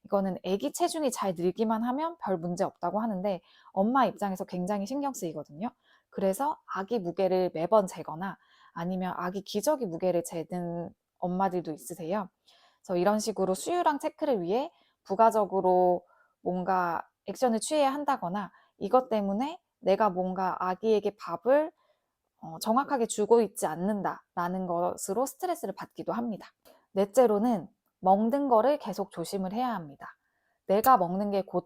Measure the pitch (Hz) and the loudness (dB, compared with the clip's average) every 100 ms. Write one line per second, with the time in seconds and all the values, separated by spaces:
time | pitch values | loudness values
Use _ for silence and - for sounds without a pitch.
0 | - 202 190 180 - 202 269 - 349 320 | -2 0 0 -4 -2 -2 -2 -2 -2 0
1 | 285 - 196 170 180 180 220 220 240 262 | -2 -2 -4 0 0 0 0 0 -2 -2
2 | 330 339 - 185 175 180 170 - 175 202 | -4 -6 -4 -2 -2 -2 -2 -2 -2 -2
3 | 226 185 202 175 _ _ - 190 208 269 | -2 -2 -2 -4 _ _ -8 0 2 4
4 | 214 - 202 185 190 180 180 208 202 277 | 2 0 -4 -4 -6 -4 -2 -2 -4 -4
5 | 277 262 175 151 143 147 233 _ _ _ | -4 -6 -8 -8 -12 -8 -10 _ _ _
6 | _ - 190 190 285 - - 185 196 233 | _ -2 0 0 -2 -4 -8 -8 -4 -2
7 | 170 170 185 185 180 160 170 220 185 - | -2 0 2 2 0 -2 4 4 4 -6
8 | 156 156 190 - _ _ - 170 175 185 | -12 -8 -10 -10 _ _ -16 -8 -4 -4
9 | 185 - 180 196 - 208 247 302 208 165 | -4 -4 -6 -6 -6 -2 0 0 -2 -2
10 | 185 175 170 175 160 180 175 170 165 - | 0 0 -2 -8 -8 -6 -6 -6 -8 -14
11 | _ - 180 185 196 180 160 147 - 180 | _ -8 -4 0 0 0 -6 -10 -10 -10
12 | 160 208 190 _ _ _ _ _ - 180 | -4 -4 -6 _ _ _ _ _ -4 2
13 | 185 214 220 196 185 185 - 349 339 285 | 2 2 -2 -2 -2 -2 -2 0 2 0
14 | 311 - 302 220 170 226 311 _ _ _ | -4 -4 0 0 2 0 0 _ _ _
15 | - 196 226 220 196 190 185 180 180 180 | -4 4 6 6 2 2 4 6 6 2
16 | _ _ _ _ - 180 180 185 175 165 | _ _ _ _ -4 -2 0 0 0 -2
17 | - _ - 196 254 220 - 302 269 277 | -8 _ -12 -2 0 0 0 2 2 0
18 | 294 262 175 202 185 _ _ - 196 247 | -2 -2 -2 -6 -8 _ _ -8 2 2
19 | 254 214 196 202 285 349 _ _ - 196 | 2 -2 0 -2 -4 -6 _ _ 2 4
20 | 214 175 185 185 185 - 180 185 220 208 | 4 2 -4 -2 -2 -2 -4 -2 2 2
21 | 202 - - 170 233 285 320 _ _ _ | 2 -6 -10 -4 2 4 2 _ _ _
22 | _ _ _ _ 160 160 - 233 285 277 | _ _ _ _ -14 -8 0 0 0 0
23 | 226 - 208 233 202 - 175 156 190 208 | -2 0 4 4 2 -2 -6 -2 -2 -2
24 | 175 - _ - 175 185 180 170 175 - | -4 -6 _ -6 -4 -4 -2 0 -2 -4
25 | - 208 269 - 359 320 202 - - - | -4 -2 -2 -4 -6 -4 -6 -8 -12 -10
26 | 165 208 240 202 - _ _ _ _ 190 | -6 -4 -4 -8 -12 _ _ _ _ -2
27 | 202 262 240 202 240 208 - _ _ - | 2 6 6 6 2 0 -4 _ _ -2
28 | 185 196 226 277 277 226 240 294 220 190 | 4 4 4 0 4 4 6 2 -2 -6
29 | 196 175 160 196 185 214 254 208 151 139 | -6 -6 -6 -4 -4 -4 -4 -4 -8 -16
30 | - - _ _ _ _ - 196 262 247 | -18 -20 _ _ _ _ 2 4 6 6
31 | 170 190 208 196 185 202 | 4 0 0 -2 -2 -4